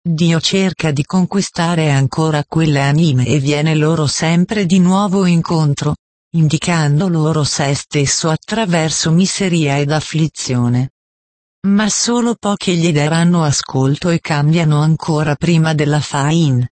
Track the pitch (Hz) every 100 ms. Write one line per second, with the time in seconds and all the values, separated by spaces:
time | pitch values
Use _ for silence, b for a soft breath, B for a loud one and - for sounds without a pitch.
0 | - 160 170 165 - 196 190 - 160 143
1 | 147 190 180 196 185 - 170 175 156 139
2 | 135 - 160 151 147 160 160 143 139 147
3 | 170 127 123 147 135 147 160 156 151 165
4 | 147 - 160 170 180 214 190 190 180 185
5 | 202 190 185 170 165 170 151 143 147 147
6 | _ _ _ 165 156 156 - 170 151 147
7 | 190 165 151 156 143 - 143 139 - 147
8 | 135 - 165 160 - 214 220 170 160 -
9 | - 165 190 - 196 175 147 139 143 156
10 | - 156 160 - - 123 120 123 131 _
11 | _ _ _ _ _ _ 196 202 214 -
12 | - 240 240 226 202 202 - 175 165 147
13 | 147 165 170 175 156 135 - 135 131 147
14 | 180 165 - 147 147 165 156 147 156 160
15 | - 151 151 147 175 170 160 156 147 147
16 | - 147 139 165 156 127 123